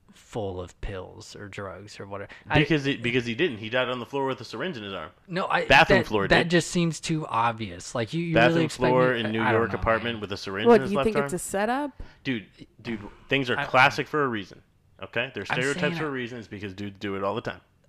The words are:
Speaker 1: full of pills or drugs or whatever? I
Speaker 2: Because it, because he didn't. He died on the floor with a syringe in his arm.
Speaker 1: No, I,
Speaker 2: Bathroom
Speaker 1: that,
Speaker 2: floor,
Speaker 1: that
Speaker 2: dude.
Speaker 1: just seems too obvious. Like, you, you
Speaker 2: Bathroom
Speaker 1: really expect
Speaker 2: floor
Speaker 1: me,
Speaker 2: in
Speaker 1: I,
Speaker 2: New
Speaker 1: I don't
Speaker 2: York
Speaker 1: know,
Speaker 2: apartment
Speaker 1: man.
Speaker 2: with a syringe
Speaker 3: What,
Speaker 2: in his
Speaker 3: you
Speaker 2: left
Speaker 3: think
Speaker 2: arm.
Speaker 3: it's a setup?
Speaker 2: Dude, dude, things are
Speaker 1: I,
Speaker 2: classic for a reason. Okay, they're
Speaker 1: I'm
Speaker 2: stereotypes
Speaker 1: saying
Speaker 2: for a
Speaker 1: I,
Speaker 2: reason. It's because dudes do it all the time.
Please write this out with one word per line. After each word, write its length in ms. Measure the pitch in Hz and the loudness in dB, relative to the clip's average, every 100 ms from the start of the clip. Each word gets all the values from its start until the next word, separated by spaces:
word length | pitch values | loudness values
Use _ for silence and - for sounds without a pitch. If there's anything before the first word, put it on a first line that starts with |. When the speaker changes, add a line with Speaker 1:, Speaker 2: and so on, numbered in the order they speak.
| _ | _
Speaker 1:
full 440 | - - 120 98 90 | -20 -12 -6 -6 -6
of 160 | - - | -10 -8
pills 560 | - 98 92 95 - 113 | -8 -8 -12 -16 -18 -16
or 120 | 104 | -14
drugs 520 | 101 98 92 101 - | -10 -10 -12 -14 -16
or 60 | 101 | -12
whatever? 240 | 98 98 - - | -10 -12 -14 0
I 120 | 139 | 2
Speaker 2:
Because 260 | 147 156 135 | 4 2 0
it, 160 | 113 | -2
because 240 | 117 127 120 | 0 0 0
he 80 | |
didn't. 240 | 113 175 107 | 0 -2 -2
He 100 | 110 | -4
died 220 | 123 123 | -2 0
on 100 | 127 | -2
the 60 | 113 | -6
floor 180 | 139 | -4
with 160 | 135 127 | -4 -4
a 40 | 117 | -8
syringe 320 | 110 175 131 | -8 -6 -6
in 40 | |
his 100 | 101 | -8
arm. 160 | 92 78 - - | -10 -10 -14 -10
Speaker 1:
No, 180 | 165 - | -6 -2
I, 180 | 160 160 | 0 6
Speaker 2:
Bathroom 320 | 139 160 196 | 8 8 6
Speaker 1:
that, 60 | - | 4
Speaker 2:
floor, 200 | 107 98 | 0 4
Speaker 1:
that 160 | 165 | 4
Speaker 2:
dude. 60 | 170 | 4
Speaker 1:
just 200 | 170 - | 2 2
seems 280 | 180 170 156 | 0 0 -2
too 280 | - 156 - | -4 -4 -2
obvious. 680 | 113 117 113 107 87 - | 0 0 -2 -6 -10 -8
Like, 200 | 127 113 | -4 -4
you, 80 | 160 | -4
you 120 | 170 | 0
Speaker 2:
Bathroom 200 | 156 120 | 4 6
Speaker 1:
really 100 | 165 | 4
expect 240 | 156 - 127 | 0 0 2
Speaker 2:
floor 220 | 127 127 | 4 4
Speaker 1:
me, 80 | 120 | 2
Speaker 2:
in 60 | 110 | 0
Speaker 1:
I, 40 | |
Speaker 2:
New 120 | 110 | 0
Speaker 1:
I 100 | 113 | 2
don't 80 | 113 | 2
Speaker 2:
York 120 | 113 | 0
Speaker 1:
know, 40 | 104 | 0
Speaker 2:
apartment 340 | 117 113 117 | 0 0 0
Speaker 1:
man. 60 | 113 | -6
Speaker 2:
with 100 | 101 | -6
a 40 | 98 | -6
syringe 280 | - 98 113 | -6 0 6
Speaker 3:
What, 100 | 226 | 6
Speaker 2:
in 60 | |
his 100 | 135 | 6
Speaker 3:
you 40 | 202 | 0
Speaker 2:
left 80 | |
Speaker 3:
think 120 | 220 214 | 0 0
Speaker 2:
arm. 60 | 143 | 0
Speaker 3:
it's 80 | |
a 40 | 175 | -4
setup? 640 | - 196 214 262 294 - - - | -4 -2 0 -2 -4 -8 -16 -10
Speaker 2:
Dude, 220 | - 117 95 - - - | -6 -6 -6 -18 -20 -14
dude, 200 | 117 110 101 - - | -8 -8 -10 -18 -2
things 220 | 139 123 | 0 0
are 80 | 113 | -2
Speaker 1:
I, 80 | 139 | 4
Speaker 2:
classic 420 | 131 139 - 135 | 6 6 4 -2
for 160 | 151 | 0
a 40 | 135 | 0
reason. 340 | 113 90 - - _ _ _ | -2 -6 -14 -20 _ _ _
Okay, 280 | 95 117 131 | -6 -4 -4
they're 100 | 107 95 | -6 -4
Speaker 1:
I'm 60 | 123 | 0
Speaker 2:
stereotypes 200 | 131 151 | 0 0
Speaker 1:
saying 140 | 151 165 | -2 -2
Speaker 2:
for 100 | 156 | -4
a 20 | |
Speaker 1:
I, 40 | |
Speaker 2:
reason. 260 | 135 117 123 | -4 -6 -10
It's 100 | 104 | -12
because 240 | 104 98 | -10 -10
dudes 240 | 95 101 98 | -8 -10 -6
do 180 | 104 98 | -6 -2
it 60 | |
all 120 | 98 | -2
the 80 | 104 | -2
time. 180 | - 92 - _ | -6 -10 -14 _